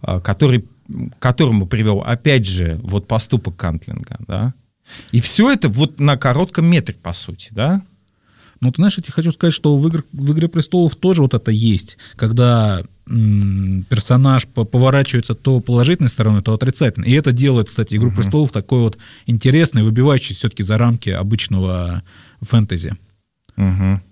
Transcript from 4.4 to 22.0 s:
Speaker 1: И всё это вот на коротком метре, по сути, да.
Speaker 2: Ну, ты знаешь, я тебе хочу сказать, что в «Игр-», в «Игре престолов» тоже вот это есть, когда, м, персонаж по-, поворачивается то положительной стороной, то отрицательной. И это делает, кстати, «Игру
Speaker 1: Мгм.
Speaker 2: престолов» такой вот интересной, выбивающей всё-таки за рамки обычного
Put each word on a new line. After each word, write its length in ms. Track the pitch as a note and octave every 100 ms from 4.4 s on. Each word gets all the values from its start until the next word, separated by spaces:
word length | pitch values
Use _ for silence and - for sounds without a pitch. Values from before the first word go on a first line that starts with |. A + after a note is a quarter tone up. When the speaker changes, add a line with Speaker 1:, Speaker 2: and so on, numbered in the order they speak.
| A2+ C3 _ _ _ - -
Speaker 1:
И 80 | A#2+
всё 300 | A#2 - A#3
это 160 | C#4 D3
вот 300 | G#2+ D3+ -
на 160 | C#3+ C3+
коротком 500 | C3+ B2 F#3 - E3
метре, 280 | E3+ - G2+
по 120 | E2+
сути, 340 | E2+ - F2+ -
да. 300 | G#2+ C3 F#3+ F#3+ _ _ _ _ _ _ _
Speaker 2:
Ну, 100 | B2+
ты 40 | B2+
знаешь, 200 | G3 G3
я 60 |
тебе 100 | E3
хочу 200 | - E3
сказать, 220 | - F3
что 220 | D#3 D3+ C#3+
в 100 | D#3
«Игр-», 180 | E3 -
в 200 | C#3+ C#3
«Игре 160 | D#3 E3
престолов» 480 | E3+ D3+ F#3 E3+ -
тоже 240 | F3+ F3+
вот 120 | C3+
это 160 | A#2+ -
есть, 480 | A2 A2+ G2 - - - -
когда, 680 | A2+ A#2 B2 A#2 G#2+ F#2 E2+ _ -
м, 760 | A#2 G#2+ G#2 G2+ F#2+ F#2+ F#2+ F#2
персонаж 580 | A2+ - B2+ C3+ C3 -
по-, 180 | -
поворачивается 720 | A2 B2 C3 C#3 C3+ B2 -
то 260 | A#2 - C3
положительной 480 | A#2 A#2+ B2 F3 C3
стороной, 320 | - A2 G#2
то 120 | F#2+
отрицательной. 540 | A2 B2 - C3+ - G#2
И 40 |
это 200 | C3+ D3
делает, 360 | B2 C#3 B2+ G#2
кстати, 260 | - G#2+ G#2
«Игру 100 | A2
Speaker 1:
Мгм. 80 | F#2+
Speaker 2:
престолов» 360 | G2 D3+ D3
такой 280 | G#2+ G2+ B2+
вот 160 | A#2 - - - -
интересной, 560 | A#2 C3 C#3+ E3 B2+
выбивающей 520 | A2 A2 C3+ C3+ -
всё-таки 280 | - A#2 -
за 160 | G2 G#2+
рамки 320 | A#2+ A#2+ -
обычного 920 | F2+ F#2+ G#2+ - F#2+ F#2 F#2 F2 F2+